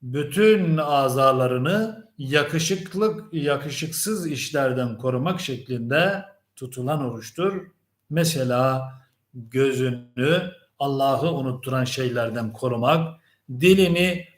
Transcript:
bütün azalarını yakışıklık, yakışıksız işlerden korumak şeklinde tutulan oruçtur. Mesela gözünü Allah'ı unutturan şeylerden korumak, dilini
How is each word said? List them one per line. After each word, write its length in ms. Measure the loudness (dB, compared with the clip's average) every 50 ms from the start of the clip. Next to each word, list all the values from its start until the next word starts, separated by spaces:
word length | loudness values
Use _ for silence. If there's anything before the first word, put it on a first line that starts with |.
bütün 760 | -12 -6 -6 -4 -4 -2 2 4 6 6 6 6 4 2 2
azalarını 1300 | 2 2 2 4 4 4 4 4 6 6 6 6 4 2 2 2 0 0 2 2 0 0 -2 -6 -12 -18 _ _
yakışıklık, 1160 | -12 -4 0 2 2 2 2 0 -2 0 0 -2 -2 -4 -6 -2 0 0 0 0 -4 -8 -8 -4
yakışıksız 920 | -2 0 0 0 0 -2 -6 -6 -6 -8 -6 -6 -6 -4 -4 -4 -4 -4
işlerden 680 | -4 -4 -6 -6 -2 0 0 0 2 0 0 -2 -4 -4
korumak 440 | -4 -4 -2 -2 0 -2 -2 -2 -4
şeklinde 840 | -6 -6 -8 -8 -8 -8 -6 -6 -4 0 2 2 2 2 0 -4 -8 -14 -20 _ _ _ _
tutulan 500 | -16 -16 -12 -10 -6 -4 -2 -2 -2 -2
oruçtur. 640 | -4 -6 -8 -12 -12 -6 -4 -2 -2 -2 -4 -10 -12 _ _ _ _ _ _ _ _
Mesela 840 | 0 0 0 0 0 -2 0 0 2 2 2 2 2 0 -4 -8 -12 -18 _ _ _ _ _ _ -18
gözünü 1160 | -18 -16 -6 0 2 2 2 2 0 0 -2 -2 -6 -10 -12 _ -2 2 2 2 2 0 -4 -10 -16 _ _ _ -4
Allah'ı 520 | -4 -2 0 2 2 2 2 2 0 0
unutturan 520 | -2 -2 -4 -4 -6 -6 -6 -2 -2 0 0
şeylerden 680 | -2 -2 -2 -2 -2 -2 -2 -2 -2 -4 -4 -6 -6 -6
korumak, 680 | -4 -4 -2 0 2 2 2 2 2 0 -4 -8 -14 _ _ _ _ _ -12
dilini 760 | -4 2 4 4 6 6 4 2 2 2 2 0 -2 -4 -8 -14 _